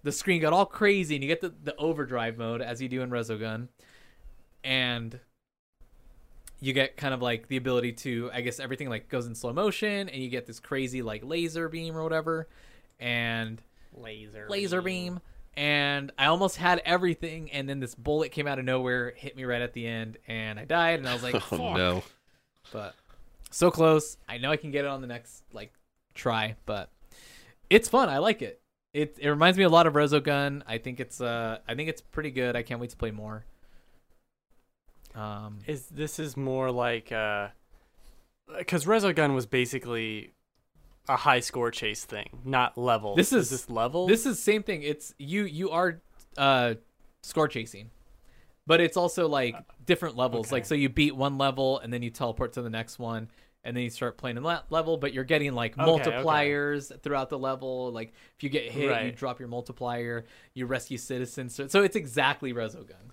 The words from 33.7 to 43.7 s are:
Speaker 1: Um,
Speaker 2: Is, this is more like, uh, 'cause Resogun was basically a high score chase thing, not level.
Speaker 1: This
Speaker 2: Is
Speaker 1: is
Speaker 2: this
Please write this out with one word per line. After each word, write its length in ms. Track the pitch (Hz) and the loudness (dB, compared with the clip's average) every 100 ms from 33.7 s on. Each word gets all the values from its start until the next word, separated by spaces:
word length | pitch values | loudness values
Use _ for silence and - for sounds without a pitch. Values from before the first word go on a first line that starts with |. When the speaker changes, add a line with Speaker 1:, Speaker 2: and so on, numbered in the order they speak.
| - _ - _ _ _ _ _ _ _ _ _ - - | -20 _ -20 _ _ _ _ _ _ _ _ _ -20 -20
Speaker 1:
Um, 440 | 110 107 104 107 104 101 | -12 -10 -10 -12 -12 -10
Speaker 2:
Is, 200 | 147 - | -10 -10
this 320 | 143 151 - | -8 -8 -6
is 180 | 156 139 | -8 -4
more 340 | 135 131 131 | -4 0 0
like, 400 | 123 120 117 - | 0 0 -2 -4
uh, 380 | 113 107 104 101 - _ - _ _ - - _ _ _ - 170 | -2 0 0 -4 -10 _ -20 _ _ -20 -20 _ _ _ -8 -2
'cause 180 | 175 | 0
Resogun 500 | 151 220 202 160 147 | 4 4 4 4 4
was 120 | 135 113 | 2 2
basically 840 | 127 120 135 120 117 113 107 - _ _ _ _ _ - - - | 2 2 -2 -4 -4 -4 -6 -10 _ _ _ _ _ -20 -16 -2
a 80 | 127 | 2
high 240 | 147 127 | 4 4
score 300 | 117 127 117 | 2 -2 -2
chase 340 | - 110 104 | -2 -4 -6
thing, 360 | - 104 - 120 | -8 -10 -10 -12
not 340 | 127 135 123 - | 0 2 2 0
level. 380 | 123 113 104 101 | 2 2 2 2
Speaker 1:
This 160 | 190 | 4
Speaker 2:
Is 120 | 254 | 4
Speaker 1:
is 60 | 131 | 2
Speaker 2:
this 200 | 127 - | -4 -4